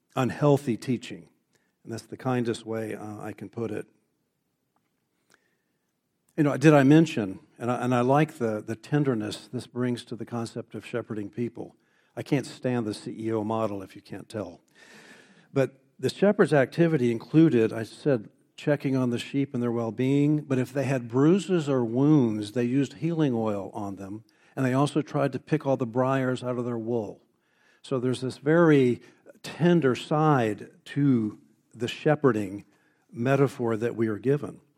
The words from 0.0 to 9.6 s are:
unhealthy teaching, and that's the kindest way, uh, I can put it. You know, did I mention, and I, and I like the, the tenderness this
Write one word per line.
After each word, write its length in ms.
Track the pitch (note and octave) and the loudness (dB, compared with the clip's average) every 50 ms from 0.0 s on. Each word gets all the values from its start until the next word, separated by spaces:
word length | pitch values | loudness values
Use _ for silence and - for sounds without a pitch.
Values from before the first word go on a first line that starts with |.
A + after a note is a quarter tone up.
| _ _ _ | _ _ _
unhealthy 600 | C3 C3 A2+ F#2 - D3+ D3 C#3+ C3+ - B2+ A2 | -4 -2 -2 -2 0 2 4 4 2 2 -2 -4
teaching, 540 | - - - B2 A2 - - - F2 D#2+ _ _ _ _ _ _ _ _ _ _ _ _ | -4 -4 -6 -6 -6 -6 -12 -16 -16 -18 _ _ _ _ _ _ _ _ _ _ _ _
and 100 | A2+ A2+ | -12 -12
that's 140 | G#2+ - _ | -12 -12 _
the 100 | A2 - | -16 -8
kindest 480 | - C3 B2+ B2 A#2 A#2 G#2+ - - | -4 -2 -2 -2 -2 -2 -4 -6 -8
way, 300 | A2 A2 A2+ A2 G#2+ G#2 | -8 -8 -6 -6 -8 -10
uh, 260 | - G#2 G#2+ G#2 G#2+ | -10 -12 -14 -14 -12
I 100 | G2+ G#2+ | -12 -14
can 160 | G#2 - G#2+ G2+ | -12 -12 -14 -14
put 220 | - A#2 A2+ G#2+ | -10 -8 -8 -6
it. 160 | G#2 - - - _ _ _ _ _ _ _ _ _ _ _ _ _ _ _ _ _ _ _ _ _ _ _ _ _ _ _ _ _ _ _ _ _ _ _ _ _ _ _ _ _ _ _ _ _ _ _ _ _ | -6 -8 -10 -12 _ _ _ _ _ _ _ _ _ _ _ _ _ _ _ _ _ _ _ _ _ _ _ _ _ _ _ _ _ _ _ _ _ _ _ _ _ _ _ _ _ _ _ _ _ _ _ _ _
You 80 | E3 D3+ | 0 0
know, 140 | C#3+ B2+ C3 | 0 2 4
did 160 | C3+ D#3+ D3+ | 6 8 8
I 100 | C#3+ C3 | 8 8
mention, 560 | C3+ D3+ D#3+ E3 - - A#2+ G#2 F#2+ F#2+ - - _ _ - | 8 8 8 6 4 0 -4 -4 -6 -6 -12 -16 _ _ -8
and 140 | B2 A#2 | -4 -4
I, 120 | B2 A#2 B2 | -4 -2 -2
and 100 | A#2+ B2+ | 0 0
I 60 | A#2+ | 2
like 360 | A#2+ B2+ C3+ D3 D#3 D3+ - - | 2 4 4 2 2 0 -2 -4
the, 260 | A#2+ A2+ G#2+ G#2+ - | -4 -4 -4 -4 -6
the 100 | - A2+ | -8 -10
tenderness 760 | - - - D3+ D3 D3 C3+ B2 G#2+ G#2+ G#2 F#2+ - - - | -10 -6 -4 -2 0 0 0 -2 -2 -4 -6 -10 -12 -14 -12
this 140 | - A#2+ | -12 -12